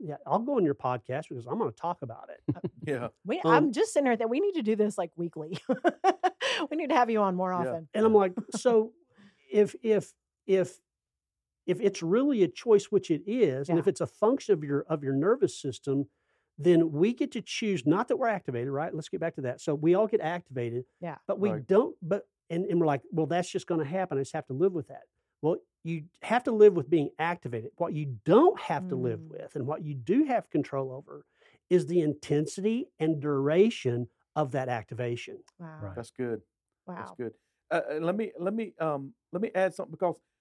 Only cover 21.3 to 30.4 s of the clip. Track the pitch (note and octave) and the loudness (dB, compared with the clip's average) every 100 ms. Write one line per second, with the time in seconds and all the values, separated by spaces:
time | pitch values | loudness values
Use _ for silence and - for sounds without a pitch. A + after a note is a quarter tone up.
21.3 | G3 G3+ E3 B2+ F#3+ C4+ - D#3+ G3 - | -2 -2 -2 2 4 4 -2 -4 -4 -4
22.3 | _ - E3+ F#3+ F3 D#3+ C#3 - D#3+ D3 | _ -8 -4 0 2 2 0 -2 -4 0
23.3 | E3+ F3 F#3 - E3+ C#3+ F#3+ F#3 C#3 C3+ | 0 -2 -4 -2 -2 -2 -4 -2 -4 -4
24.3 | D#3+ - C3+ F#3+ E3+ - - - _ _ | -6 -6 0 0 0 -10 -14 -20 _ _
25.3 | - D3+ - _ _ E3 E3 D3+ _ - | -4 -2 -2 _ _ -8 -8 -8 _ -2
26.3 | A#3 C#4 G#3+ G#3 F3 C#3 E3 C#3+ - E3 | 0 2 8 8 8 2 0 0 -2 -4
27.3 | F3 B2+ A#2 C3 - E3+ D#3 D3 A2+ - | -4 -6 -8 -8 -6 -6 -4 -6 -4 6
28.3 | G#3+ F4+ - - D#3 F#3 C3 B2 A2 D#3+ | 8 8 4 -4 -6 -4 -4 -4 -4 -10
29.3 | - - D3 B2 D#3 D3+ C3+ A2+ B3 D4+ | -16 -12 -8 -6 -6 -8 -6 0 2 2
30.3 | A#3 | 0